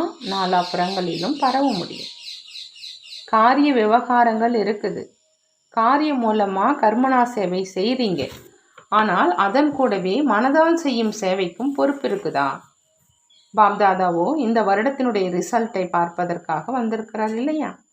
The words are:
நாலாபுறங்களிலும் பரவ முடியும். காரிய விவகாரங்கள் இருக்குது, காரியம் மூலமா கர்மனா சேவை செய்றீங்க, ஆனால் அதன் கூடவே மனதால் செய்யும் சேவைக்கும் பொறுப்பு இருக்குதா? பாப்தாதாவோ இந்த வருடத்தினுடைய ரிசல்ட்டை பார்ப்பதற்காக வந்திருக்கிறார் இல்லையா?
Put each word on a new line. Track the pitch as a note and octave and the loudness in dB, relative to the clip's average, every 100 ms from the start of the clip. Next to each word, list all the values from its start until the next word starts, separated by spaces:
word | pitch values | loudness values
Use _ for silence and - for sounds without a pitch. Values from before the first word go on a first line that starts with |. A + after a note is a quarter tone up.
| E4+ - G#3+ | -2 -6 -8
நாலாபுறங்களிலும் | F#3+ F#3 F3+ F3 F3+ F3+ G3 F3+ D#3+ F#3 D4 | -4 0 0 0 -2 -4 -2 -4 -4 -4 -2
பரவ | C4 C4 C#4 | 0 0 0
முடியும். | G3 - - - - - - - - - - - - - - - | -2 -6 -12 -16 -18 -18 -18 -18 -18 -20 -20 -20 -20 -20 -20 -2
காரிய | A3 A3+ C4+ D4 | 4 4 4 4
விவகாரங்கள் | B3+ G#3+ A#3 B3 A#3+ A#3+ A3 A3+ A#3+ | 2 4 2 2 2 2 2 0 0
இருக்குது, | G3+ G#3+ G3+ F3 - _ _ _ _ _ _ | -2 -2 -6 -8 -10 _ _ _ _ _ _
காரியம் | - A3+ C#4+ D4+ C4+ | 0 2 2 2 0
மூலமா | A3+ G#3+ G3 F#3+ G#3+ D4 | 0 0 0 0 0 2
கர்மனா | G#3+ A3+ C4 B3+ A#3+ | 2 2 2 2 2
சேவை | A#3 F#3 F3+ F#3 | 0 -2 -2 -4
செய்றீங்க, | - G#3 B3+ A3+ D#3+ B2+ - - _ _ - - | -2 -2 0 -2 -2 -6 -10 -20 _ _ -20 -2
ஆனால் | G#3 G#3+ F3+ D4 F4 | 0 2 2 2 2
அதன் | G3 A#3 D4 | 2 2 2
கூடவே | C#4+ B3+ G3+ F3+ G#3+ D4 | 2 0 0 0 0 2
மனதால் | G#3 B3+ D#4 D#4+ E4 | 2 2 4 4 2
செய்யும் | C#4+ A#3 A3 G#3 | 0 0 -2 -2
சேவைக்கும் | F#3+ F#3+ F3+ - C4+ C#4 | -2 0 -2 -4 -4 0
பொறுப்பு | C#4 C#4 B3 | 0 0 -4
இருக்குதா? | G3 D#3+ C#3+ C#3 - - _ _ _ _ _ _ _ _ | -4 -2 -2 -2 -4 -12 _ _ _ _ _ _ _ _
பாப்தாதாவோ | G3+ G#3 G3+ G3+ F#3 F#3 E3+ F3+ D#4 | 2 4 4 2 4 2 2 0 0
இந்த | A3+ A3+ | 0 2
வருடத்தினுடைய | G3 G3 A#3+ C#4 B3+ G#3 F#3 | 2 2 0 0 -2 0 -2
ரிசல்ட்டை | F3+ F#3+ A#3+ A3+ F#3+ F3+ | -2 -2 -2 -2 -4 -2
பார்ப்பதற்காக | F3 F3 F3 F3 E3+ - D#3+ E3 | 0 -2 -2 -4 -4 -6 -6 -4
வந்திருக்கிறார் | C4 A3+ A3 G#3+ G#3+ G#3+ | -4 -4 -4 -6 -6 -4
இல்லையா? | A3 C#4 D#4 A3 - _ | -4 -4 -4 -6 -10 _